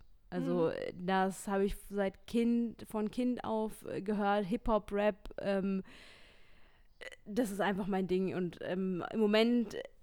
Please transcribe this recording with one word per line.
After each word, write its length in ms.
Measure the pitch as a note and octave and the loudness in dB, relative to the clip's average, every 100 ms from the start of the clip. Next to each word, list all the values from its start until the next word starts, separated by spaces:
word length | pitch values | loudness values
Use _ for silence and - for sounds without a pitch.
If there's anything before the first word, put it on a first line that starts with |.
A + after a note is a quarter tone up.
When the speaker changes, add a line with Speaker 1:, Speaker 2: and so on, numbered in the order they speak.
| - - - | -20 -20 -8
Speaker 1:
Also, 340 | F3+ F3 F3 E3 | -4 0 2 2
Speaker 2:
Mhm. 40 | |
Speaker 1:
äh, 220 | G1+ - - | 0 -6 -6
das 520 | F3+ F#3+ F#3+ F#3 - | 0 2 2 0 -2
habe 160 | G3 | 0
ich 100 | G3+ - - | 2 0 -6
seit 380 | G3+ G3 - - | -2 -2 -4 -4
Kind, 580 | A#3 A#3 A#3 A#3 - G#3 | 0 2 2 0 -6 -8
von 220 | A3 G#3+ | -4 -2
Kind 320 | - B3 A#3+ | 0 0 -2
auf, 420 | - A3 A3 - - | -2 -2 -2 -6 -8
äh, 140 | - | -6
gehört, 460 | G3 G#3 G3+ G3+ F#3+ | -2 0 2 2 0
Hip-Hop, 460 | A3+ - G#3+ G#3 | -2 2 0 0
Rap, 420 | G3+ G#3 G3 - - | 2 2 2 -6 -6
ähm, 440 | G3 G3 F#3+ F#3+ - - - - - - - - - - - - | -2 0 0 -2 -4 -14 -20 -20 -20 -20 -20 -20 -20 -20 -20 -18
äh, 40 | - - | -18 -16
das 260 | - G3+ A#3 | -6 -2 -2
ist 100 | G3 | 0
einfach 280 | F3 F#3 F#3+ | 0 0 0
mein 180 | F#3+ F#3 | 0 2
Ding. 300 | F#3 F#3+ C#3+ | 0 0 0
Und, 220 | F3 - | -4 -4
ähm, 440 | - F#3 F#3+ F3+ - | -4 -2 0 -2 -2
im 60 | - | 2
Moment 580 | G#3+ G#3+ A#3 A#3+ A3+ - - - | 4 6 6 4 2 -4 -10 -14